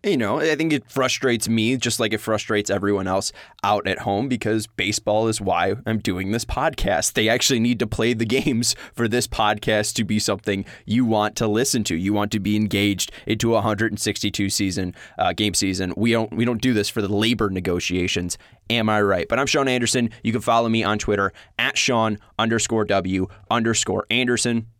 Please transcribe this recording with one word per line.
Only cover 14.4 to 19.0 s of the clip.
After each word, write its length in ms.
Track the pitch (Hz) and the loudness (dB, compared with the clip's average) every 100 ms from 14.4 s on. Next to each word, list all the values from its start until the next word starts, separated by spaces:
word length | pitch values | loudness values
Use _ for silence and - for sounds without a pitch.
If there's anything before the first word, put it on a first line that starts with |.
| 98 | -2
season, 420 | - 98 90 92 - - - | 0 -2 -2 -4 -8 -16 -2
uh, 160 | 95 | -2
game 220 | 90 104 92 | 0 0 0
season. 360 | 98 92 92 - | -2 -2 -4 0
We 140 | 117 | 0
don't, 200 | 113 113 | 2 0
we 140 | 80 120 | -2 -2
don't 160 | 117 | 0
do 140 | 127 110 | 0 0
this 120 | 98 | 0
for 140 | - | -2
the 100 | 101 | -2
labor 380 | 101 110 117 104 | 0 0 0 -2
negotiations. 880 | 95 90 87 - 90 90 - 87 - - - - | -2 -2 -2 -2 -2 0 -2 -4 -8 -12 -20 -4
Am 200 | 117 110 | 0 2
I 120 | 107 | 2